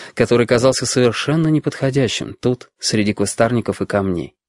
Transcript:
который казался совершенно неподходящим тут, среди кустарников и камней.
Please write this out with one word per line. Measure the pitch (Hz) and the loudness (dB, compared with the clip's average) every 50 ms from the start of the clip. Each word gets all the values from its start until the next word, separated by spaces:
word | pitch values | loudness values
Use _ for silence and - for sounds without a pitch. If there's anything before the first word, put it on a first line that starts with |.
| - - - | -18 -8 -2
который | - 120 - 120 120 120 | -2 0 2 2 2 2
казался | - 123 117 120 131 127 - 131 | 2 2 2 4 2 2 0 -2
совершенно | - - 131 123 120 110 - - - 147 160 160 156 | -2 0 2 2 2 2 -2 -2 -2 0 0 2 2
неподходящим | 156 147 - 143 - - 139 135 131 139 127 101 - - - - - - | 2 0 0 -2 -4 -2 -4 -2 0 0 0 0 -2 -4 -8 -10 -8 -4
тут, | - 123 127 - - - _ _ | -2 -2 -2 -2 -6 -12 _ _
среди | - - - 110 104 104 98 | -6 -2 0 0 2 0 0
кустарников | - 104 98 - - 113 113 120 117 104 - 95 - 95 | 0 -2 -2 0 0 0 2 2 0 -2 -2 -4 -4 -4
и | |
камней. | - - 101 98 98 90 85 67 - - _ _ | -2 -2 0 0 0 -2 -4 -6 -8 -12 _ _